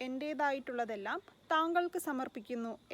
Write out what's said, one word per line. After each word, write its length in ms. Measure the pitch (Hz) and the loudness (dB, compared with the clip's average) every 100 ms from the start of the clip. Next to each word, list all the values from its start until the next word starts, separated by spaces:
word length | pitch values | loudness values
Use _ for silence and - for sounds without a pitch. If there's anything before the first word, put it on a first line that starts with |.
| 254 | -4
എൻ്റേതായിട്ടുള്ളതെല്ലാം 1120 | 262 302 285 285 269 262 240 226 208 202 339 - - - | -2 -2 2 2 2 -2 -2 -2 -2 -4 -4 -6 -10 2
താങ്കൾക്ക് 460 | 320 330 339 349 359 311 | 4 4 4 2 0 -2
സമർപ്പിക്കുന്നു 680 | 254 262 247 214 240 233 - - | -2 -2 -6 -6 -4 -4 -8 -6